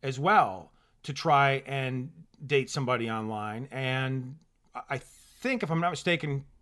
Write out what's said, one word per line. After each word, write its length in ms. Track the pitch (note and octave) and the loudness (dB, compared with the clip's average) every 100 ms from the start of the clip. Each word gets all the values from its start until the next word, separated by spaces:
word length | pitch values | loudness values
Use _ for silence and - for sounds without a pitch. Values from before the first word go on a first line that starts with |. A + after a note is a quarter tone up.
as 160 | C#3 C3 | -6 -2
well 540 | D3+ G#3 B2+ F#2 E2 _ _ _ | 4 6 4 0 -12 _ _ _
to 100 | - | -10
try 500 | C#3 E3 C#3+ C#3 C3+ C3+ | -4 4 6 6 2 -2
and 440 | C#3 C3 B2+ C3 - - _ C#3 | -4 -2 -4 -6 -12 -20 _ 0
date 240 | C#3+ C3 | 2 2
somebody 400 | - B2+ B2 A2+ | -2 0 0 0
online. 580 | A2 A2 A2 G#2+ A2 C3 | -4 -4 -4 -6 -8 -8
And 640 | B2+ C3 C3 C3 C3 B2+ D3+ _ _ _ | -6 -2 -2 -2 -4 -6 -12 _ _ _
I, 60 | - - | -14 -8
I 80 | C3 | -8
think, 640 | - - - - B3+ B3+ | -8 -20 -20 -8 -4 -2
if 80 | D#3+ | 0
I'm 100 | E3 | 0
not 100 | F3 | 0
mistaken 540 | D#3+ - E3+ D#3 C#3 - _ | 0 0 0 0 -4 -6 _